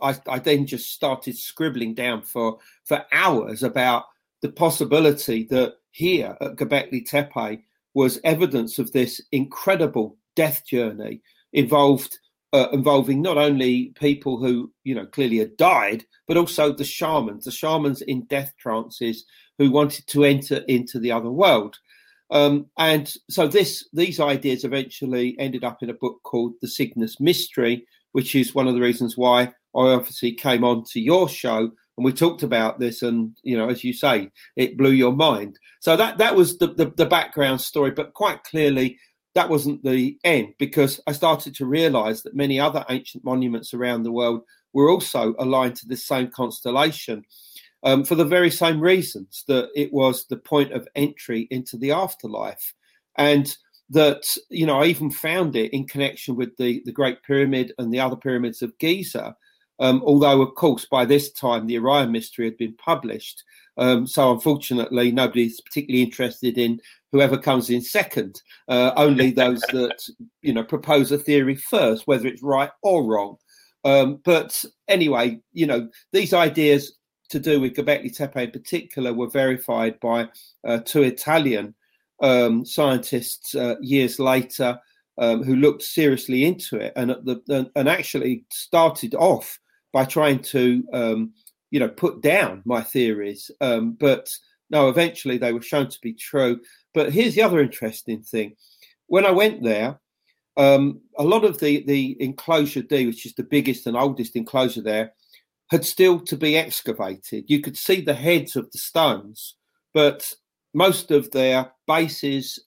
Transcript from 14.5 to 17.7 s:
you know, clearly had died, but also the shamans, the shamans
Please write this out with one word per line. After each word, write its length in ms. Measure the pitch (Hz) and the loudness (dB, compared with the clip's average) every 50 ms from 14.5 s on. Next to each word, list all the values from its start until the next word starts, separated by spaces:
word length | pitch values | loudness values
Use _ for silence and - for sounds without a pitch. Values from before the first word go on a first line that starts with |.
| 123 117 101 - _ _ _ | 0 -2 -4 -8 _ _ _
you 100 | 131 127 | -6 -6
know, 120 | 107 92 | -6 -8
clearly 320 | - - 147 135 120 113 | -8 -4 -4 -2 0 0
had 180 | 113 107 107 - | 0 -2 -2 2
died, 480 | - 160 180 175 123 104 101 107 113 - _ _ _ _ | 4 4 4 6 4 2 0 -2 -4 -8 _ _ _ _
but 80 | - 165 | 0 2
also 380 | 170 175 170 - - 151 147 143 | 2 2 2 0 0 0 0 0
the 100 | 143 143 | -2 -8
shamans, 600 | - - - 170 160 160 143 117 107 101 110 - | -8 -6 -6 -4 -2 0 -2 -2 -4 -8 -12 -12
the 60 | 127 | -12
shamans 500 | 123 - - 156 | -10 -6 -2 -2